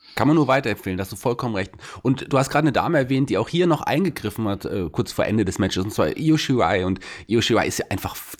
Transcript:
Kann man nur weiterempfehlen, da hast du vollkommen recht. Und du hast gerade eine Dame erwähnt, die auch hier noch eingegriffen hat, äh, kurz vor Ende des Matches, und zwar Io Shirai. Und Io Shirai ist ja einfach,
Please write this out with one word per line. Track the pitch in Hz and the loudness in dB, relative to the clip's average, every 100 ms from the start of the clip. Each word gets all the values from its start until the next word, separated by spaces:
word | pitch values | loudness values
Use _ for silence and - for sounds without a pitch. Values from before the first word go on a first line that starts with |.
| - | -12
Kann | - 135 | 0 4
man | 160 | 4
nur | 131 | 4
weiterempfehlen, | 135 127 104 95 92 | 2 2 -4 -4 -4
da | |
hast | 95 | -6
du | 101 | -4
vollkommen | 127 120 120 101 | -2 -2 -2 -4
recht. | 95 - - - | -6 -10 -18 -4
Und | 127 131 - | 0 0 2
du | 135 | 0
hast | 135 | 2
gerade | 147 | 2
eine | 156 | 4
Dame | 107 110 160 | 2 2 0
erwähnt, | 127 135 131 | 2 0 2
die | 95 | 0
auch | 117 | 0
hier | 165 175 | 2 2
noch | 147 | 2
eingegriffen | - 143 190 - 107 - 107 | 0 0 0 -2 -6 -4 -4
hat, | 98 | -4
äh, | - 101 85 | -4 -4 -4
kurz | - - | -4 -4
vor | - - | -2 0
Ende | 107 | 2
des | 95 90 | 0 0
Matches, | 92 92 | 0 0
und | 104 | -2
zwar | - 80 - | 0 0 2
Io | 156 156 | 2 2
Shirai. | - 123 85 98 90 | 2 2 2 2 0
Und | 92 - - - | -2 -6 -16 0
Io | 113 | 0
Shirai | - 107 76 | 4 2 2
ist | - | -2
ja | - | -6
einfach, | 95 - - - | -6 -6 -10 -14